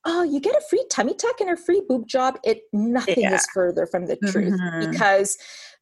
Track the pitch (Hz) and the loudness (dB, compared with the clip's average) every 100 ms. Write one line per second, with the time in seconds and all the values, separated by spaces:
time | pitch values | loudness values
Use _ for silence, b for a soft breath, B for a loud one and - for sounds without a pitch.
0 | 320 339 339 285 330 587 - 403 - - | -2 0 0 0 0 0 2 -2 0 0
1 | 220 - 466 494 392 339 - 370 392 254 | 0 0 -2 -2 -2 -2 2 0 2 -2
2 | 220 262 254 262 - 220 - 208 226 247 | 0 0 0 0 -2 -2 -2 -2 0 0
3 | 247 254 196 185 - 196 180 175 170 185 | 2 2 2 2 0 0 0 0 -2 -2
4 | 175 - 202 190 185 190 175 165 160 - | -4 -2 0 0 0 0 -2 -4 -4 0
5 | 208 196 196 - B B B B | 4 4 2 -4 B B B B